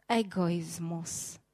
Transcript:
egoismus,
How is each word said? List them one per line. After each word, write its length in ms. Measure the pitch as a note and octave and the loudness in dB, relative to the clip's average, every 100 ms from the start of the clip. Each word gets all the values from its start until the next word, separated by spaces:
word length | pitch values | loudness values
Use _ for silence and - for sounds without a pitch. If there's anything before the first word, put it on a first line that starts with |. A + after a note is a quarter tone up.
| - | 2
egoismus, 1300 | A#3 G#3 F#3+ F3 E3+ E3 E3 E3+ E3+ E3 - - - _ | 2 2 2 2 2 -2 -6 -4 -4 -4 -6 -8 -12 _